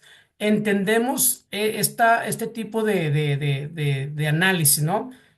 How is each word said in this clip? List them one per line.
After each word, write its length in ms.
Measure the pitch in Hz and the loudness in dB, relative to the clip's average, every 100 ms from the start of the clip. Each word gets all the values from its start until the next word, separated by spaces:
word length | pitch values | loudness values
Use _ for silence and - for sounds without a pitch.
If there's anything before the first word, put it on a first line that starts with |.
| _ - _ _ | _ -20 _ _
entendemos, 1080 | 208 214 208 202 190 220 247 285 - - _ | 0 0 2 0 2 2 2 0 0 -2 _
eh, 240 | 196 214 214 | -4 -2 -2
esta, 460 | 196 - 233 226 - | -4 2 4 4 0
este 200 | - 226 | -4 -6
tipo 360 | 226 214 214 | -6 -6 -2
de, 280 | 214 190 160 | 0 0 0
de, 260 | 147 151 139 | 0 0 0
de, 300 | 151 135 147 | 0 -2 -4
de, 400 | 165 147 135 139 | -4 -2 -2 -4
de 200 | 151 151 | -4 0
análisis, 560 | 156 185 185 147 - | 2 2 4 2 2
¿no? 280 | 151 202 254 - _ | 2 0 -4 -12 _